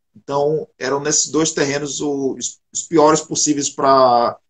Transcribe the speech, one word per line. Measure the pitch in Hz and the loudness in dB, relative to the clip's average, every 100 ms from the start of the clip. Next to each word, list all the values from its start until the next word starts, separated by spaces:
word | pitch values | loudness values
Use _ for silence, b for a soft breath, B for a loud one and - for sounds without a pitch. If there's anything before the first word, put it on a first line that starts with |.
| _ 107 | _ _
Então, | - 143 143 156 147 _ | -6 -2 0 -2 -6 _
eram | 127 139 | -4 -4
nesses | 147 151 - | -2 -4 -2
dois | 147 160 | -2 -2
terrenos | - 143 143 147 135 | -2 -2 -4 -6 -6
o-, | 151 139 135 | -6 -4 -4
os, | 123 - - _ | -6 -10 -12 _
os | - | -12
piores | - 113 151 156 | -2 4 4 4
possíveis | - 156 151 143 135 | 0 -4 -2 -2 -4
pra | - 139 135 127 120 117 - _ | -2 2 4 6 4 2 -4 _